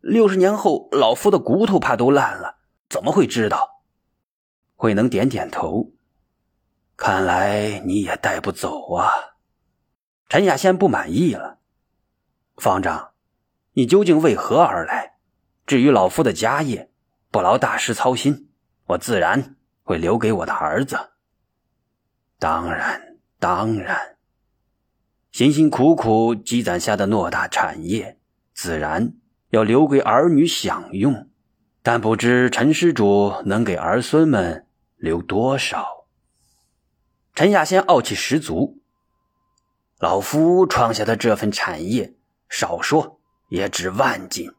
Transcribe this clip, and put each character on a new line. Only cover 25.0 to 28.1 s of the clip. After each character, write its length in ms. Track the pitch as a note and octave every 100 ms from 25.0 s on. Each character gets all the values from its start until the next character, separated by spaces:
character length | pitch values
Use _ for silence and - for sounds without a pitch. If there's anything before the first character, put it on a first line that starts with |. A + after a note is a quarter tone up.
| _ _ _
辛 220 | - C3
辛 160 | D3 D#3
苦 260 | - C#3+ D#3+
苦 400 | A2+ A2 A2+ A2
积 260 | - A#2+
攒 160 | G#2 F2+
下 200 | - G2+
的 100 | G2+
偌 220 | G#2+ E2
大 180 | - -
产 400 | - F#2 - E2
业， 320 | G#2+ F#2+